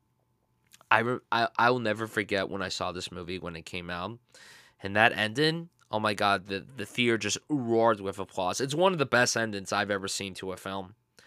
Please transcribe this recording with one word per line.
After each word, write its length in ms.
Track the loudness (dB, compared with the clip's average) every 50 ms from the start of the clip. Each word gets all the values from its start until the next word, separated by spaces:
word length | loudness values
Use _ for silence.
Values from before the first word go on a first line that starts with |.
| _ _ _ _ _ _ _ _ _ _ _ _ _ _ _ -10 _ 2
I 100 | 4 4
re-, 200 | 4 2 -2 -4 -4 _
I, 180 | 0 0 0 2 2
I 120 | 4 4 4
will 100 | 4 4
never 280 | 0 -2 -2 -2 -4
forget 420 | -4 -4 -4 -2 0 0 -2 -2 -2
when 120 | -4 -6
I 80 | -6 -6
saw 220 | -4 -4 -4 -6
this 200 | -6 -6 -10 -10
movie 260 | -10 -10 -10 -8 -8
when 180 | -8 -8 -10 -10
it 100 | -12 -12
came 240 | -12 -12 -10 -8 -8
out, 260 | -8 -8 -8 -8 -10 -12 _ _ -20 -20 -20 -20 -20 -20 -20 _ _ _
and 140 | -8 0 4
that 160 | 6 6 6 4
ending, 540 | 2 -2 -2 0 2 2 2 2 -2 -6 -12 _ _ _ -4
oh 80 | -2 0
my 140 | 0 0 0
God, 340 | 2 2 2 2 2 0
the, 180 | -4 -6 -6 -8 -10 -12
the 80 | -12 -12
theater 320 | -6 -2 2 2 4 2
just 200 | 2 0 -2 -4 -4 -4 -2
roared 520 | -2 -2 0 2 4 6 6 4 4 2
with 180 | -2 -6 -6 -6
applause. 420 | -8 -8 -4 -4 -2 -2 -2 -2
It's 140 | -4 -2 0
one 160 | 2 2 2
of 80 | 2 2
the 60 | 0
best 320 | 2 4 4 4 4 2
endings 340 | 0 -2 -2 -4 -6 -6 -2
I've 200 | -2 -2 0 0
ever 160 | -2 -2 -4
seen 260 | -4 -6 -6 -8 -8 -10
to 160 | -10 -10 -10
a 60 | -10
film. 380 | -8 -8 -8 -8 -8 -10 -10 -14 _ _ _ _ -20 -20